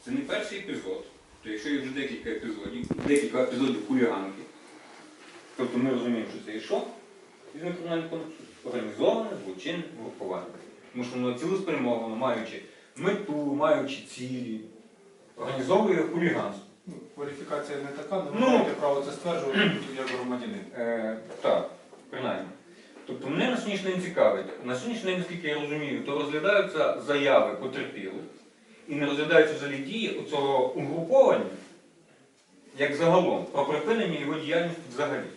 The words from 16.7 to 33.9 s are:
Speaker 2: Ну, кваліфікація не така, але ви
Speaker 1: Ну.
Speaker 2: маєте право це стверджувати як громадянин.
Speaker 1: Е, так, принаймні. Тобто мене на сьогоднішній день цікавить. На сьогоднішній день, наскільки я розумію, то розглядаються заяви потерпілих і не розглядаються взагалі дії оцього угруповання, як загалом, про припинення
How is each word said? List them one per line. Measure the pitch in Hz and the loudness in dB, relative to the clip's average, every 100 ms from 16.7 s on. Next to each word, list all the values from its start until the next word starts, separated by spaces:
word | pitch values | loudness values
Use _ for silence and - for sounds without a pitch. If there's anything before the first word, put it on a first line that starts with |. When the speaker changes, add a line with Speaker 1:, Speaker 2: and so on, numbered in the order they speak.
| - 185 | -20 -16
Speaker 2:
Ну, | 143 - - | -16 -16 -10
кваліфікація | 143 139 - 147 143 143 | -8 -8 -6 -6 -4 -8
не | 139 | -8
така, | 143 - 190 | -10 -4 -4
але | |
ви | 147 214 | -2 2
Speaker 1:
Ну. | 254 | 6
Speaker 2:
маєте | 233 - | 6 6
право | - 147 139 | 2 2 2
це | 143 | 0
стверджувати | 151 175 165 208 196 175 - - 131 | -4 -2 -2 0 4 4 2 -4 -6
як | 127 | -4
громадянин. | 127 123 123 113 101 92 117 | -4 -4 -4 -6 -8 -10 -4
Speaker 1:
Е, | 117 113 110 110 - - | -2 0 -2 -6 -10 -2
так, | - - - - - - - | 2 2 0 -10 -20 -20 -12
принаймні. | - 127 - 185 - - - - - - | -6 -4 -4 -6 -14 -20 -20 -20 -18 -12
Тобто | 127 131 | -8 -2
мене | 165 247 | 0 2
на | 226 | 0
сьогоднішній | 208 185 190 | -2 -2 -2
день | 180 | -2
цікавить. | - - 220 196 - - 123 | -2 4 4 4 -4 -8 -6
На | 127 | -4
сьогоднішній | 233 214 185 | -4 -4 -2
день, | 180 | -2
наскільки | 170 170 151 | -4 -6 -4
я | 151 | -2
розумію, | 147 151 143 120 - | -2 -4 -4 -4 -2
то | 143 | -2
розглядаються | 143 151 185 202 - 156 143 - 135 | 0 0 4 4 2 2 2 0 0
заяви | 143 139 123 110 - | 2 6 6 6 0
потерпілих | - 139 113 - 95 - - - - _ _ - - | -6 -4 -6 -6 -8 -8 -12 -18 -20 _ _ -20 -6
і | 147 | -2
не | 143 | 0
розглядаються | 143 156 165 151 143 | 0 6 8 8 4
взагалі | 139 135 | -4 -6
дії | 135 226 220 - | -4 -4 -4 -4
оцього | - 147 139 135 127 | -4 0 2 4 2
угруповання, | - 139 165 165 269 240 131 - - - - - _ _ _ _ _ _ - - 135 | 0 -2 -2 6 8 10 8 0 -8 -16 -20 -20 _ _ _ _ _ _ -20 -20 -2
як | 143 147 | 0 4
загалом, | 165 180 175 - - | 6 6 6 0 -2
про | 135 139 | -2 0
припинення | 151 220 | 0 2